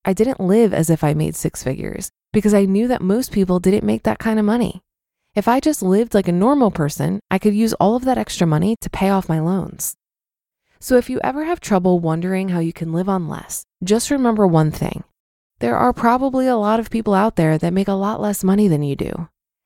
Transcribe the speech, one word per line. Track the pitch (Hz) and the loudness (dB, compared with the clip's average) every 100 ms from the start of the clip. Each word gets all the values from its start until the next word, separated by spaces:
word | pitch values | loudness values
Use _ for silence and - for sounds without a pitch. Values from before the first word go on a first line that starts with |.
I | - | -2
didn't | 190 226 - | 0 0 0
live | 180 214 220 | 2 4 4
as | - 160 | 2 0
if | 160 | 2
I | 151 | 0
made | 151 156 | 0 -2
six | 156 - - | -4 -8 -6
figures | 127 139 - - - - _ | -8 -6 -8 -10 -12 -16 _
because | 214 208 | 0 2
I | 202 | 4
knew | 196 196 247 | 2 2 0
that | 254 | 0
most | 185 214 262 | 0 0 0
people | 214 185 180 | -2 0 2
didn't | 185 208 | 2 0
make | 208 220 | 0 -2
that | 220 214 | -2 -4
kind | 226 220 | -2 0
of | |
money. | 208 240 240 180 - _ _ _ _ | 0 0 -2 -6 -18 _ _ _ _
If | - 214 | -2 2
I | 254 | 2
just | 311 302 | 0 0
lived | 185 196 233 | 2 2 2
like | 208 190 | 2 2
a | |
normal | 175 214 285 220 | 2 2 4 2
person, | 160 147 - 151 196 - | 2 -2 -2 -4 -4 -4
I | 190 | -2
could | 208 | 0
use | 208 226 | 2 0
all | - 190 240 | 2 2 2
of | 254 | 0
that | 240 | -2
extra | 214 - 170 | -4 -2 0
money | 151 185 233 | 2 0 -2
to | - | -6
pay | - 196 | -4 0
off | 196 - | 0 0
my | 160 | -2
loans. | 160 190 - - - - _ _ _ _ _ _ _ _ | -2 -2 -6 -10 -12 -12 _ _ _ _ _ _ _ _
So | - 247 | 2 2
if | 240 | 2
you | 254 | -2
ever | - 269 | -4 -4
have | 311 349 | -4 -4
trouble | - 196 185 180 | 0 0 2 2
wondering | 165 165 180 190 190 | 2 -2 -2 -2 -2
how | 175 | -2
you | 165 | -4
can | - 160 | -6 -6
live | 165 185 | -4 -2
on | 190 156 | -2 -4
less, | 147 - - - _ | -8 -10 -14 -14 _
just | 185 220 - | 0 0 0
remember | 285 240 214 196 | 0 2 4 4
one | 165 156 | 4 2
thing. | - - - - _ _ _ _ _ | -2 -6 -8 -14 _ _ _ _ _
There | 233 240 | -2 0
are | 247 | 0
probably | - 233 254 269 262 262 | 2 0 2 0 0 0
a | 240 | 0
lot | 208 226 | 0 0
of | 220 | -2
people | 226 214 | -4 0
out | 190 220 - | 2 2 2
there | 160 156 | 2 2
that | 170 | 0
make | 190 196 | 0 0
a | |
lot | 196 196 220 | -2 -2 -2
less | 208 202 | -4 -2
money | 185 202 208 | 2 4 4
than | 151 | 2
you | 143 139 | 0 -4
do. | - - 165 _ _ _ | -6 -8 -12 _ _ _